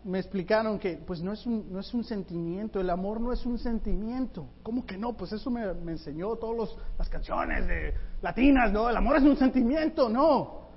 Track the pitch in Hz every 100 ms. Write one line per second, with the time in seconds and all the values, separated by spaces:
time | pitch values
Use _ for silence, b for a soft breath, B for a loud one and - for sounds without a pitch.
0 | 196 185 185 196 175 214 220 202 190 160
1 | 165 175 180 214 240 220 190 185 196 240
2 | 220 214 170 170 170 185 214 202 185 180
3 | 196 220 240 240 240 240 240 233 220 185
4 | 220 254 262 190 139 - - 240 233 190
5 | 240 226 175 208 277 240 208 175 170 160
6 | - 143 214 220 220 233 214 - B -
7 | - - - - 76 73 90 - 156 B
8 | B B 175 190 277 269 226 208 233 220
9 | 226 302 285 277 262 254 233 311 311 -
10 | 240 226 311 254 139 - -